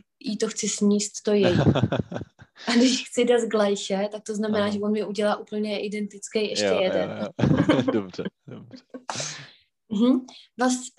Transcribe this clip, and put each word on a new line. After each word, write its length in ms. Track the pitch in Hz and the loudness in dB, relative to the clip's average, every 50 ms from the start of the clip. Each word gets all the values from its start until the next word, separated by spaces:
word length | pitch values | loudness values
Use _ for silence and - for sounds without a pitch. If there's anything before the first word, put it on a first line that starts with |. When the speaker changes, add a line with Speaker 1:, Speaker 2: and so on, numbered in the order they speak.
| _ _ _ - | _ _ _ -12
Speaker 1:
jí 180 | - - 208 | -8 -6 -4
to 100 | 208 226 | -2 -4
chci 220 | 208 - - - 202 | -4 -4 -4 -4 -4
sníst, 420 | 208 - 208 208 202 208 202 - - - - | -2 2 2 2 4 2 0 -4 -8 -6 -2
to 80 | 220 208 | 0 2
její. 120 | 208 190 | 4 4
Speaker 2:
<laughs> 880 | 180 175 165 139 - - 139 127 - - 240 - - 185 - - _ _ - - _ _ - - | 4 4 4 4 4 4 2 2 0 0 -2 -4 -4 -6 -10 -10 _ _ -20 -20 _ _ -10 -4
Speaker 1:
A 40 | 240 240 | 0 4
když 300 | 233 247 262 262 - - | 4 4 4 2 0 -4
chci 180 | - - 247 240 | -4 -2 0 2
das 180 | 226 247 233 226 | 4 4 4 2
gleiche, 640 | 214 220 214 208 202 202 196 - - 196 190 185 - | 2 2 2 2 2 0 -2 -2 -4 -2 -2 -2 -4
tak 120 | - 214 - | -6 -8 -10
to 120 | - 220 | -6 -4
znamená, 300 | 202 220 214 214 208 202 | -4 -2 0 0 0 0
Speaker 2:
Aha. 40 | 208 208 | 0 -2
Speaker 1:
že 60 | 202 | -2
on 120 | 208 208 | -2 0
mi 120 | 214 214 208 | 0 -2 -2
udělá 300 | - 202 214 208 208 208 | -4 -2 -2 0 0 0
úplně 440 | - - - 214 214 214 214 202 - - | -2 -6 -8 -6 -4 -4 -4 -4 -4 -4
identický 640 | 208 196 208 208 202 - 202 - - - 220 214 - | -4 -6 -6 -6 -8 -10 -12 -10 -4 -4 -2 -2 -2
ještě 160 | - - 208 | -2 0 2
Speaker 2:
Jo, 80 | 98 92 | 2 2
jo, 60 | 98 | 2
Speaker 1:
jeden. 280 | 95 92 95 92 92 101 107 107 | 2 0 0 0 -2 -2 -4 -6
Speaker 2:
jo. 60 | 107 98 - | -6 -6 -4
<laughs> 560 | - 123 143 156 262 - 196 - 135 - 262 254 | 0 2 2 4 4 4 4 4 2 2 0 0
Dobře, 300 | 220 98 92 - - - 196 - _ _ | -2 -2 -4 -8 -8 -8 -8 -8 _ _
dobře. 360 | - - - - 117 - 254 _ _ - 254 - - - - 147 151 147 - 135 - - _ _ _ _ _ _ - 214 | -18 -18 -18 -18 -18 -20 -20 _ _ -20 -18 -12 -10 -10 -8 -8 -10 -10 -14 -16 -18 -20 _ _ _ _ _ _ -6 -2
Speaker 1:
Mhm. 320 | 196 233 254 277 - - - - - - _ _ | 2 2 4 2 2 0 -6 -16 -20 -20 _ _
Was 340 | - 247 254 254 - - - _ | 0 0 0 0 -2 -6 -8 _